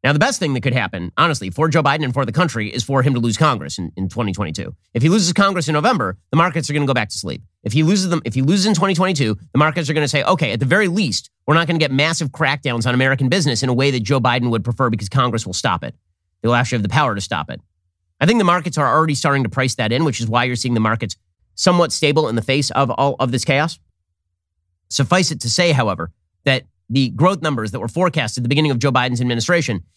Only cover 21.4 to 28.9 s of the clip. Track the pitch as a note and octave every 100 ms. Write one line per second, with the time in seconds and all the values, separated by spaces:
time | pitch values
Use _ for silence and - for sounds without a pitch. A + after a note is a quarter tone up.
21.4 | _ - F#3+ F3 E3 - C#3+ C#3+ A#2 A#2
22.4 | G#2+ C3+ C#3 - C3 - C#3 - B2+ B2+
23.4 | - C#3 D#3+ - _ _ _ _ _ _
24.4 | _ _ _ _ _ - C3+ F#3 F#3 D#3+
25.4 | A#2+ G#2+ F3 C3+ A2+ F2 E2 _ _ _
26.4 | - C3 - _ _ B2 B2+ F#2+ F3 G3
27.4 | D#3 C3 G#2+ G2+ G#2+ E3 F3+ D3+ A2 -
28.4 | A#2+ C#3+ D#3 B2+ C#3